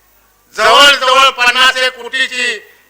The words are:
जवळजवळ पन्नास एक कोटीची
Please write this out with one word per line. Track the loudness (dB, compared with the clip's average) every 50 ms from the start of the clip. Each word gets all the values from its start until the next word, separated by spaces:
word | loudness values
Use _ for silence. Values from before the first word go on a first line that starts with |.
| _ _ _ _ _ _ _ _ _ _ -4
जवळजवळ | 0 2 2 4 4 4 4 2 2 0 0 2 2 2 2
पन्नास | 0 0 -2 -2 0 2 0 0 0
एक | 0 -4 -4
कोटीची | -6 -8 -12 -8 -6 -4 -4 -4 -6 -6 -6 -6 -6 -8 -12 -20 _ _ _